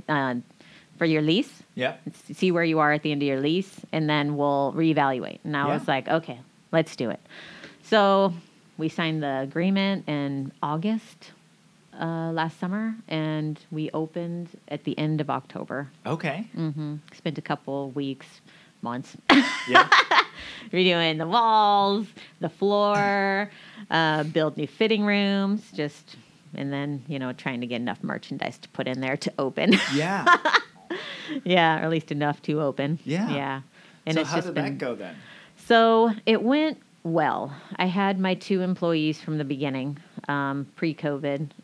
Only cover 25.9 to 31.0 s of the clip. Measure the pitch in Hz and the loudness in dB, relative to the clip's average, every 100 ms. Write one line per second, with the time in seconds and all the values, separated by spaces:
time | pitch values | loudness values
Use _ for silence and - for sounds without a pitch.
25.9 | - - - - _ - 143 139 139 143 | -8 -20 -20 -20 _ -16 -10 -6 -6 -6
26.9 | 143 139 139 127 127 139 123 123 120 120 | -6 -8 -6 -6 -6 -6 -6 -4 -4 -4
27.9 | - - - - 139 - - - - 131 | -6 -6 -8 -8 -8 -8 -8 -10 -6 -4
28.9 | 131 131 143 - - 135 - 175 190 - | -4 -4 -4 -4 -4 -4 0 4 4 4
29.9 | 139 165 196 240 349 - 453 - - - | -2 0 0 4 4 4 2 0 -12 -12
30.9 | 349 | -10